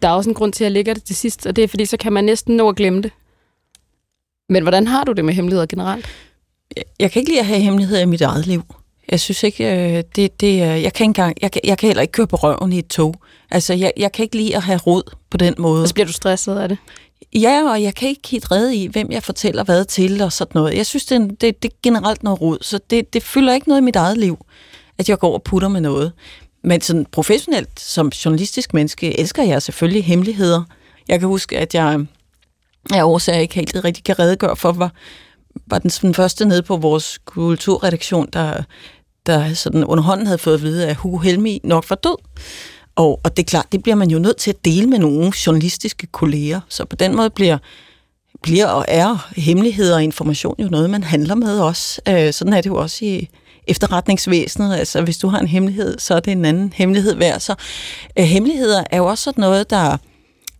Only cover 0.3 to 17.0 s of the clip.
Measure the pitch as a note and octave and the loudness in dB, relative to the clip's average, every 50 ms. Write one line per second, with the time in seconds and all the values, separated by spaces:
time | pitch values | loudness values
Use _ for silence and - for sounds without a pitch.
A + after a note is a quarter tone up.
0.3 | A3 - G#3+ G#3 F#3+ - A3 G#3 G3+ G3+ G3+ A3 A3 A3 - - F#3+ - - A#3 | -2 0 -2 -2 -2 0 -2 0 0 0 0 -2 -4 -6 -6 -10 -8 -4 -4 -4
1.3 | - - - D4 F#3 A3+ A3 G#3 - G3+ G#3+ G3+ - - - A3 G#3 G3 G3+ G#3+ | -6 -6 -6 -4 0 2 2 2 2 -2 -4 -2 -2 -4 -2 0 0 2 2 2
2.3 | A3 A3+ - - A#3 A3+ A3 G#3+ G3 G#3 G3+ F#3+ F#3 F#3+ G3+ A3 - _ _ _ | 0 0 0 2 2 4 4 2 2 2 0 0 0 0 -2 -4 -8 _ _ _
3.3 | _ _ _ _ _ _ _ _ _ _ _ _ _ _ _ _ _ _ _ _ | _ _ _ _ _ _ _ _ _ _ _ _ _ _ _ _ _ _ _ _
4.3 | _ _ _ - F#3 F#3+ D#3+ E3+ F3+ F#3+ A3 A3+ B3+ C4+ C#4 C4+ A3+ G3 D#3 D#3 | _ _ _ 0 0 2 2 4 2 2 2 2 0 0 0 0 -2 0 0 0
5.3 | F#3 F#3 F3+ F3+ F#3+ F#3 E3 D#3+ - F#3 F3+ F#3 G3 A#3+ A3+ - - - - _ | 0 0 0 0 0 0 0 -2 -4 -6 -6 -6 -6 -6 -8 -14 -18 -20 -20 _
6.3 | _ _ _ _ _ _ _ - - - - - _ - G3 F#3 - A3+ B3+ D#4+ | _ _ _ _ _ _ _ -16 -14 -14 -14 -12 _ -2 -2 0 0 0 0 0
7.3 | E4 C4+ A3+ G3 G#3+ G3 G#3 G3 G3 G3+ G3 F#3 G#3+ F#3+ F3+ F3+ E3+ E3+ D#3+ C3 | 0 0 0 2 2 2 2 4 2 2 0 0 0 2 2 2 2 2 0 0
8.3 | B2 C#3 D#3+ F#3 F3+ E3+ - - - - _ _ _ _ _ - F3+ E3 - - | 0 0 -2 -2 -2 -2 -4 -8 -16 -20 _ _ _ _ _ -2 -2 -2 0 -2
9.3 | G3 - - G#3 G#3 - A3 A3 F#3+ F3+ F3+ F3 E3+ E3+ E3+ - - G3+ G3+ F#3+ | -4 -2 -2 -2 -2 0 -2 0 0 0 0 0 0 -2 -4 -4 -2 0 0 0
10.3 | - - G#3 G3+ F#3+ F#3+ F3 D#3+ D#3+ D#3+ D#3+ - - - A3+ G#3+ G#3+ - F#3 E3+ | 0 0 0 2 2 4 2 2 2 0 0 -2 0 2 2 2 2 2 2 0
11.3 | D#3+ - - G3 - - - - G3 - - A3 F#3+ - C3 F#3 - - A3+ - | 0 -2 -4 -4 -4 -2 0 0 0 2 2 2 2 2 0 0 0 0 0 0
12.3 | - E3 - D3+ C#3+ - - F#3 F3+ F3+ E3+ - - - D#3+ D#3 E3+ - _ _ | 0 0 0 0 0 0 0 -2 0 -2 -2 -4 -2 0 0 0 -2 -4 _ _
13.3 | _ _ _ - - F#3 - - F3+ F3+ F#3+ F3+ - - G3+ G3 - - A3+ A3 | _ _ _ -4 -2 -2 0 0 0 0 0 0 0 0 -2 -2 -2 -2 -4 -2
14.3 | - A3 G#3+ G#3+ - G#3 F3 F#3 F#3+ F3 - F3+ F3 F#3+ - - - - _ - | -2 -2 -2 -2 -2 -2 -2 0 -2 0 2 2 2 2 0 -4 -10 -20 _ -6
15.3 | - F3+ F3+ F3 - - E3+ E3 D#3+ D#3+ E3 E3+ E3+ - G3+ D#3+ E3+ - - F#3+ | -2 2 2 2 2 0 0 0 2 2 0 0 0 0 -2 -2 -2 -4 -2 -2
16.3 | F#3 F#3+ - G3+ G3 G3 F#3+ F3+ G3+ - _ - - - | -2 -2 -2 -4 -4 -4 -4 -4 -6 -6 _ -14 -20 -20